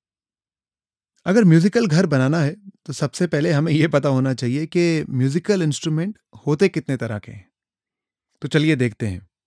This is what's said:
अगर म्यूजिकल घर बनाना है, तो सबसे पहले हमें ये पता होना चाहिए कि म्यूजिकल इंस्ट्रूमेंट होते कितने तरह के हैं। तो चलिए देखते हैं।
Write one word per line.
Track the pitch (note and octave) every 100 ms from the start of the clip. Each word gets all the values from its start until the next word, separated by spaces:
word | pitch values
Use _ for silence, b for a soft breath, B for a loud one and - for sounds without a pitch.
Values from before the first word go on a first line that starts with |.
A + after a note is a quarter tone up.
| _ _ _ _ _ _ _ _ _ _ _ _ E3+
अगर | G#3+
म्यूजिकल | F#3 E3 F#3+ A#3 A3
घर | D#3 F#3
बनाना | C3+ C3 E3
है, | C#3+ G3 G3 - -
तो |
सबसे | C3 D3 - F3
पहले | D3 E3+
हमें | C#3+ E3
ये | D#3+ D#3
पता | C#3+ C#3+
होना | C3 C3
चाहिए | B2 B2 C#3 D#3
कि | F3+ E3+ D#3+ -
म्यूजिकल | C3 C3+ E3+ F#3+ G3
इंस्ट्रूमेंट | D#3 C3+ E3 D#3 F#3+ G#3+ _ - C#3+
होते | D3 G3
कितने | D#3 - C3
तरह | A#2 G#2
के | -
हैं। | G#2+ - _ _ _ _ _ _ _ _ _
तो | C#3+
चलिए | D#3 D#3 C#3
देखते | B2 - A2+
हैं। | F2+ - _